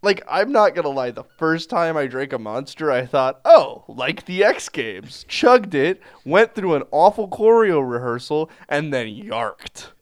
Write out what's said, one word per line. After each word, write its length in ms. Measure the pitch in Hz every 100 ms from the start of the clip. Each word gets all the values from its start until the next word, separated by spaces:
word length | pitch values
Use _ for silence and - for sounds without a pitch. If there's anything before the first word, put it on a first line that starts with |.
Like, 200 | 208 196 -
I'm 240 | 165 220
not 220 | 277 208
gonna 160 | 175 151
lie, 220 | 135 123
the 140 | 117 123 _
first 320 | 160 160 160
time 260 | 170 165 160
I 120 | 135
drank 260 | 127 139
a 60 | 131
Monster, 520 | 107 113 139 - 156
I 140 | 127 127
thought, 340 | 143 131 - -
"Oh, 380 | 330 139 117 -
like 380 | 113 135 - -
the 180 | 180
X 240 | 202 370 -
Games." 560 | - 113 95 117 - -
Chugged 480 | - - 254 202 151
it, 260 | 151 190 - _ 123
went 300 | 175 220 -
through 180 | 190
an 100 | 147 -
awful 400 | 147 180 208 202
choreo 580 | - 220 226 214 160 131
rehearsal, 640 | 120 123 120 - 151 160 - -
and 240 | 143 156
then 180 | 135 113
yarked. 840 | 107 110 110 113 - - - - _